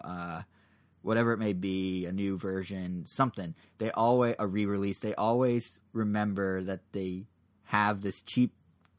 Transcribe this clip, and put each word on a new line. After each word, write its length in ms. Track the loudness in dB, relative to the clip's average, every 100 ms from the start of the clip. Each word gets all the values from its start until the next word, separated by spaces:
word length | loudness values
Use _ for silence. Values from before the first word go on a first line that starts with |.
uh, 400 | -8 -8 -8 -8 -12 _ _ _ _ _
whatever 300 | -2 2 2
it 60 | 2
may 140 | 0
be, 540 | 0 0 0 0 -2 -2
a 60 |
new 260 | -2 -2 -2
version, 640 | -4 -4 -4 -6 -4 -6
something, 500 | -6 0 0 0 -8 -10 -18 -6
they 120 | -4
always, 460 | 2 4 6 4 2
a 80 | -2
re-release, 540 | 0 0 0 -2 -2
they 140 | -4
always 640 | 0 2 4 4 2 -2 -12 _
remember 680 | -2 0 2 0 0 0 0
that 180 | -2 -6 -6
they 340 | -6 -4 -6 -10 _ _ _
have 360 | -2 2 2 2
this 220 | -4 -6
cheap 320 | -2 2 2 2 _ _ _